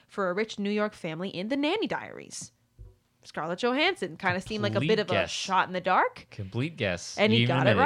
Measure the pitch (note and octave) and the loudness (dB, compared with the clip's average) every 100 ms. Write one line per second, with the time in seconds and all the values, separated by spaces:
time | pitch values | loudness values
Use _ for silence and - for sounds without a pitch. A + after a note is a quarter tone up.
0 | _ - F#3 F3+ A3 - G3+ G#3 G#3 - | _ -4 -2 0 -2 -2 -2 0 0 -2
1 | E3 D#3 G3 - G#3+ C#4+ D4 G#4+ D4 F3 | -8 -6 -6 -6 -2 0 0 0 -2 -4
2 | G#2 - C#2+ - - _ _ - - _ | -8 -14 -14 -14 -14 _ _ -20 -20 _
3 | _ _ - F3+ D#3 F3+ B3 B3+ E4+ F#4 | _ _ -14 -8 -6 -2 0 2 2 0
4 | F3 D#3+ F#3+ F3+ - G#3+ G#3 A2 D3 A3 | -6 -2 0 0 -2 -2 0 2 2 2
5 | - G3+ E3+ - - F#3 - F3+ F#3 G3 | 2 0 0 -4 0 2 2 0 2 2
6 | A#4+ - - - F#2+ A2+ D3+ D3+ G2+ F2 | 2 -2 -16 -12 -8 -4 -4 -2 -2 -2
7 | - - G#3+ A#2 A#2+ B2+ - G3+ | -4 0 4 4 4 4 4 6